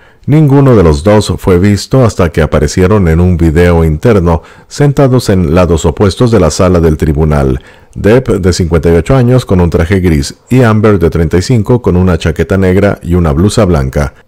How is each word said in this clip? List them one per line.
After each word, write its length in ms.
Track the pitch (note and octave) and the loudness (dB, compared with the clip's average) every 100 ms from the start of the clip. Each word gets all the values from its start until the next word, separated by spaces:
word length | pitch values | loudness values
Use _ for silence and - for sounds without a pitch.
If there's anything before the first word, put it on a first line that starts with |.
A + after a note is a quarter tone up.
| _ _ - | _ _ -2
Ninguno 480 | D3+ D3 C#3 C3+ | 0 2 2 4
de 80 | A2+ | 4
los 220 | E2+ C#2+ | 2 2
dos 300 | F#2 G#2+ - F2 | 2 0 0 -4
fue 220 | - F2 | 0 0
visto 440 | G2+ G2+ - C3 | 2 -2 -2 0
hasta 280 | A2+ - F2 | 0 0 -2
que 100 | E2 | -2
aparecieron 680 | D2+ D#2 C#2+ - F2+ G#2 F2 | -2 -2 -2 0 0 2 0
en 120 | D#2+ | 0
un 160 | F2+ E2+ | 0 0
video 480 | E2 D#2 F2 E2+ | 0 2 2 2
interno, 580 | E2 D2+ B2 G2+ E2+ D#2+ - - - | 0 0 0 0 0 -2 -6 -20 -12
sentados 600 | - C#3+ C#3 C3+ B2+ - | -2 -2 2 2 0 0
en 260 | F#2 D#2+ | 0 0
lados 300 | E2+ F2 E2 | 0 0 0
opuestos 460 | E2 - G2+ - B2 | -2 0 -2 0 0
de 100 | A2 | 2
la 100 | D#2+ | 0
sala 300 | - F#2 F2+ | 0 0 2
del 160 | E2 D#2 | 0 0
tribunal. 640 | D#2 C#2+ D#2+ D2 C#2 B1+ - - - | -2 -2 0 0 -2 -4 -8 -20 -20
Depp, 360 | - F#2+ B2 C3 | -4 0 0 0
de 240 | G#2 F2+ | -2 -2
cincuenta 360 | F2 F2 E2 E2+ | -2 -2 -2 0
y 60 | E2+ | 0
ocho 180 | - | 0
años, 300 | C3+ A#2+ B2+ | 0 2 0
con 160 | - F#2 | 0 0
un 80 | F2 | 0
traje 320 | E2 E2 G2 | 0 -2 0
gris, 340 | F2+ D2+ C#2 - - | 0 -2 -4 -10 -2
y 140 | B2+ | 0
Amber, 360 | A#2 G#2+ G#2+ G2+ | 2 2 2 2
de 120 | D#2 | 0
treinta 260 | D#2+ D#2+ F2 | 0 -2 -2
y 60 | |
cinco, 400 | - B2 G2 B2 | -2 -2 0 -2
con 120 | G2 | 0
una 220 | F2 F2+ F2 | 0 0 0
chaqueta 400 | F2+ E2 D#2+ G2 | -4 -4 -2 0
negra 420 | F#2 F#2 G2+ - | 0 0 0 -2
y 140 | - F2 | -4 -2
una 160 | E2 | 0
blusa 340 | C#2+ G2+ A#2+ F#2+ | 0 0 0 0
blanca. 480 | D#2+ C2 D2 C#2 - | 0 -2 -4 -6 -8